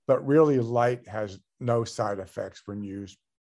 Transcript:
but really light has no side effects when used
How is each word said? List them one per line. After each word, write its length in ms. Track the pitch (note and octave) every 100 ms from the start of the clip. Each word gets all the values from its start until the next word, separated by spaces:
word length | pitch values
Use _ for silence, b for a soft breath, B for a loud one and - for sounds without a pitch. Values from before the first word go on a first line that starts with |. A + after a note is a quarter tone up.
| -
but 200 | C3 C3+
really 320 | D3+ D3+ C3+
light 480 | A#2 A#2+ B2 B2 -
has 320 | G#2+ G#2 F#2+ _ -
no 240 | A#2+ A#2
side 340 | A2 - G#2+ G2
effects 440 | F#2+ G#2 G2 -
when 180 | - G#2
used 360 | G2+ G2 F#2+ - _ _ _